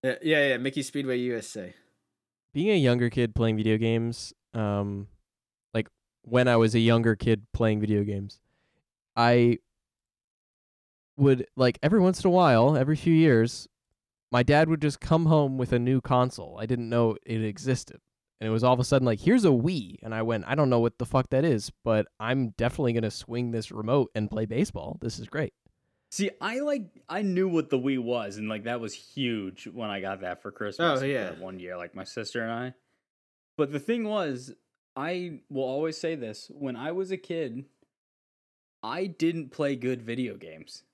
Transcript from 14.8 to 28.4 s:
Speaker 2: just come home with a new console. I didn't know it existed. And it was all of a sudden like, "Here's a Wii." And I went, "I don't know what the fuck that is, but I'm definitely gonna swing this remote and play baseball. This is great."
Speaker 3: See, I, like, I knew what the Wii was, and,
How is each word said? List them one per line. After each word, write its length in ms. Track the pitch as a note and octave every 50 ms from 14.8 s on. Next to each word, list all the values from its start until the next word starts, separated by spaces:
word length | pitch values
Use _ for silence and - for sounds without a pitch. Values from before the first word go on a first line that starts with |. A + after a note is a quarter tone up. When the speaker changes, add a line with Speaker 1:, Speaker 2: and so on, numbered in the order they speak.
| D3
Speaker 2:
just 160 | D3 C#3 -
come 260 | - - D#3+ E3 E3+
home 320 | D#3 D#3+ D3+ C#3+ C3+ C3
with 140 | C3 B2 A#2+
a 80 | B2+ A#2+
new 200 | A#2+ B2+ C3+ C3
console. 580 | - - B2+ B2+ B2 B2+ - - F2+ - - G#2+
I 80 | A2
didn't 220 | A2+ B2+ A#2+ A#2 A2+
know 280 | A#2 A#2+ A#2 A2+ G#2 - _
it 180 | - A2+ A2 A2
existed. 560 | G#2+ G2+ F#2 - C3 C3 - - - - - _ _ _ _ _ _ _ _ A2
And 60 | A2
it 20 |
was 140 | A2 A2+ A#2+
all 80 | B2+ B2+
of 60 | B2
a 20 | B2
sudden 220 | - C#3+ C3+ B2+
like, 160 | B2 A2 G2+
"Here's 240 | - F3 A#3 B3+ G#3
a 60 | E3+
Wii." 480 | C3+ A#2+ A#2+ E3+ F#3+ D3 G2+ F2+ G2+ - -
And 100 | A2+ A2+
I 80 | A2+
went, 220 | A2 A#2 A#2 G#2+ F#2
"I 80 | - C3
don't 160 | D3+ D3 C3
know 120 | B2+ A#2
what 160 | A#2 A#2 _
the 80 | _ B2
fuck 240 | - - C3 B2+ -
that 160 | C#3 C3 D3+
is, 260 | E3+ C3+ G#2+ - - - _ _
but 220 | A#2 A2 G#2+ G#2 - _ _
I'm 300 | A2 A2+ B2+ C3+ B2+ A2 G2+
definitely 340 | - A#2 B2 - - C#3+ A#2+
gonna 180 | A#2 A#2 A2+ G#2+
swing 420 | - - - - A#2 A#2+ B2 A#2+
this 200 | A#2 A2+ G#2+ -
remote 400 | - A2+ G#2+ A2+ C3 C#3+ B2+ - _
and 140 | A2 G#2+ G#2
play 160 | - A2 A2
baseball. 520 | G2+ A2 B2 F#3+ - - F2 - - - -
This 180 | - A#2 A2
is 100 | - A2
great." 260 | - - D3+ D3 - _ _ _ _ _ _ _ _ _ _ _ _
Speaker 3:
See, 180 | - - G3 F#3+ - _
I, 180 | - G3+ A#3 C4
like, 240 | D4 D4 C#4+ C4 G3+ F3 _ - _
I 140 | - D#3+ F#3+
knew 260 | G#3 G3 F3+ F3+ F#3+
what 220 | F#3+ E3+ D#3+ D3+ -
the 100 | C#3 B2+
Wii 240 | B2 C#3 C3+ B2+ A#2
was, 320 | A#2 B2 A#2+ G#2+ G2 G2
and, 140 | G#2